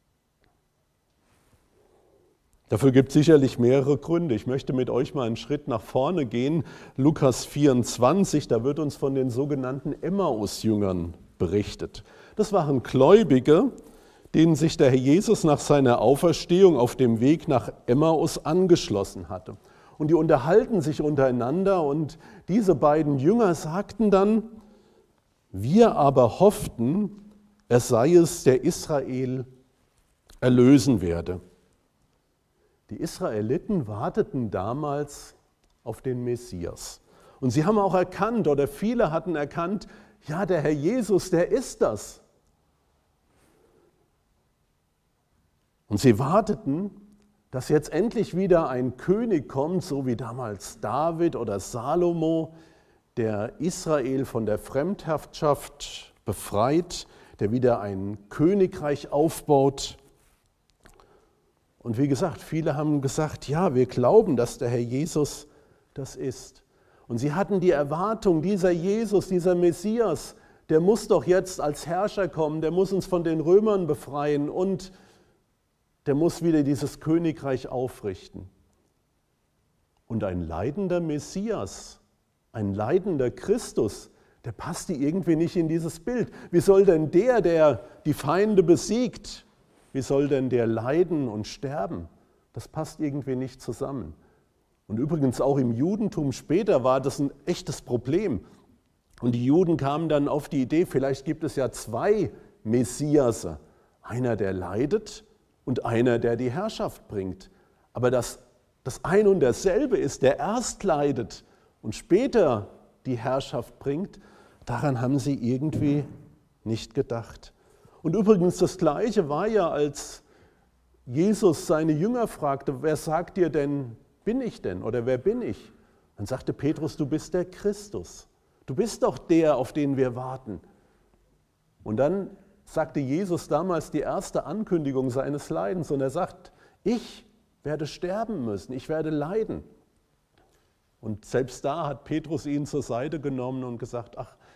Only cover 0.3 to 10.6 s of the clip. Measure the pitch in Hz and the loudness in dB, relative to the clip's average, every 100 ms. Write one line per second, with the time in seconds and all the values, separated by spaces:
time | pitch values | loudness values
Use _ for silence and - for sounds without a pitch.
0.3 | _ _ _ _ _ _ _ _ _ _ | _ _ _ _ _ _ _ _ _ _
1.3 | _ _ _ _ _ _ _ _ _ _ | _ _ _ _ _ _ _ _ _ _
2.3 | _ _ _ _ 107 135 127 - 151 151 | _ _ _ _ 2 4 2 2 2 6
3.3 | 151 131 131 120 139 135 143 - 170 170 | 6 4 2 4 4 2 -2 -2 -4 -2
4.3 | 107 - - - 127 120 117 147 143 117 | -2 -2 -6 -4 -2 -2 -2 -2 -4 -4
5.3 | 113 - 143 - 113 - 131 143 180 120 | -6 -6 -6 -4 -6 -2 -2 0 -2 -2
6.3 | 120 135 165 - - - - 143 - 135 | -2 0 -2 -4 -14 -12 0 2 4 2
7.3 | - - 143 143 123 113 - 123 190 185 | 2 -4 2 4 4 0 2 4 4 2
8.3 | 151 - 117 131 147 143 - 139 135 131 | 0 0 0 0 -2 -4 -4 -2 0 0
9.3 | 117 143 143 131 135 147 - 156 196 170 | -2 -2 -2 -4 -6 -8 -6 -4 -2 -2
10.3 | 107 101 - | -2 -4 -2